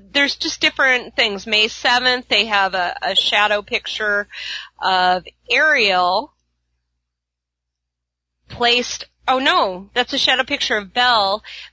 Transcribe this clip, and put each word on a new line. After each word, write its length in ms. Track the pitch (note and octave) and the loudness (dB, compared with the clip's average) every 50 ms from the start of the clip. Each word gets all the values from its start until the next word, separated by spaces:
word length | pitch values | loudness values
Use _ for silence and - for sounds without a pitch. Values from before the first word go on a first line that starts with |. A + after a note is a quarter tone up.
| G3 G3 | -8 -6
there's 240 | - C#4+ C#4+ C#4 - - | -2 0 0 0 -2 -4
just 220 | - D#4+ - - | -6 -6 -4 -2
different 560 | - D#4 - - C#4+ C4 B3+ A#3+ - - - | 0 0 0 2 2 2 2 0 -2 -4 -2
things. 300 | - B3 G#3+ G3+ F#3+ - | -2 -2 -2 -2 -4 -4
May 220 | A3+ G#3+ G#3+ G#3+ A3+ | -2 0 0 0 0
seventh, 600 | - - - C4 A#3+ B3 B3+ B3+ B3 B3+ B3+ - | -2 -2 0 2 2 2 2 2 0 0 -2 0
they 160 | A#3+ G3+ G#3+ A3+ | 0 0 0 2
have 260 | G#3 G3+ G3 F#3+ F3+ | 2 0 2 0 0
a, 220 | F#3 F3 F3 - - | -2 -2 -4 -4 -4
a 160 | - F3 G3 | -4 -2 0
shadow 460 | - - - A#3 G#3 G#3 G#3 G#3 G#3 | 0 0 2 2 2 2 2 2 0
picture 680 | G3+ - A#3+ G#3 - - - - G#3+ G#3 G3+ G3+ G3+ - - - - - - - - - _ - | -2 -4 -6 -6 -6 -8 -8 -6 -2 -2 -2 -2 -4 -6 -10 -14 -12 -12 -12 -12 -14 -16 _ -6
of 420 | - F#3 F#3+ F#3 F#3 F3+ F3+ F#3 F3 - - _ _ - | -2 0 2 2 4 2 2 0 -2 -8 -16 _ _ -2
Ariel 840 | A#3 C4 D#4 D#4 D4 C4 A3 G3 F#3 F3+ F3+ F3 F#3 G#3+ C#4 - _ _ _ _ _ _ _ _ _ _ _ _ _ _ _ _ _ _ _ _ _ _ _ _ _ _ _ _ _ _ _ _ _ _ _ _ _ _ _ _ _ _ _ - | 0 2 4 4 4 4 2 2 2 2 2 2 2 0 -2 -6 _ _ _ _ _ _ _ _ _ _ _ _ _ _ _ _ _ _ _ _ _ _ _ _ _ _ _ _ _ _ _ _ _ _ _ _ _ _ _ _ _ _ _ -16
placed, 560 | - - A#3+ A#3+ A#3+ B3 A#3+ - - - - - _ _ _ - | -6 -2 0 2 2 2 0 -2 -8 -12 -12 -16 _ _ _ -2
oh 120 | C4 C4 | 0 0
no, 500 | C4+ D4+ F4+ F#4 B3+ G3 F3+ F3+ G3 G3+ - | 2 2 2 2 2 0 -2 -6 -12 -6 -4
that's 200 | A#3+ B3 - C#4+ | -4 -4 -2 -2
a 40 | C4 | 0
shadow 260 | - D4 C4 B3 C4 | 0 2 2 2 0
picture 340 | - C#4+ - - - B3 G#3+ | -2 -4 -4 -2 -2 -2 -2
of 160 | G3+ F#3 - | -4 -4 -2
Belle 500 | B3 B3 B3+ A#3+ G#3+ G3 G3 G3 A3+ - - - - - - | 0 2 2 2 2 2 0 0 -2 -6 -10 -18 -18 -18 -20